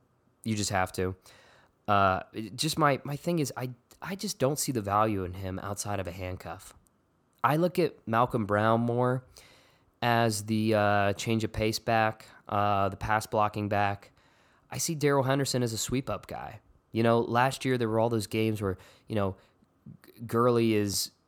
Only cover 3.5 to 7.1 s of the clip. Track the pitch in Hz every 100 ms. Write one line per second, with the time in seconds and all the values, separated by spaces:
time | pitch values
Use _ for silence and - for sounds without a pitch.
3.5 | - 127 123 _ - - 190 208 - 131
4.5 | 147 - 123 101 104 110 101 90 90 95
5.5 | 95 98 101 101 98 90 90 90 92 85
6.5 | 82 - - _ _ _